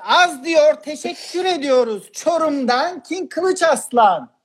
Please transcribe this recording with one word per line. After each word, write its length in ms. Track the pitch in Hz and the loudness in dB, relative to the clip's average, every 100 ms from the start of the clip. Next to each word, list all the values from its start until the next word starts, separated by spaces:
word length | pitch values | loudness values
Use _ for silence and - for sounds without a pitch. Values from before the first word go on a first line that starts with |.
| 214 | 2
az," 360 | 320 349 269 294 | 2 2 0 0
diyor, 280 | 320 302 277 | 4 4 2
"teşekkür 640 | - 302 349 - - 349 370 | -4 -10 -10 -10 -8 -4 -2
ediyoruz 640 | 339 285 254 226 208 - | -2 2 2 2 -4 -10
Çorum'dan 880 | - 311 330 320 285 247 247 330 349 | -6 -2 0 0 -2 0 0 -2 -6
King 260 | - 349 330 | -10 -10 -8
Kılıç 340 | - 370 - | -2 -2 0
Aslan." 680 | 330 254 - 240 208 165 123 _ | 2 0 0 2 4 2 -6 _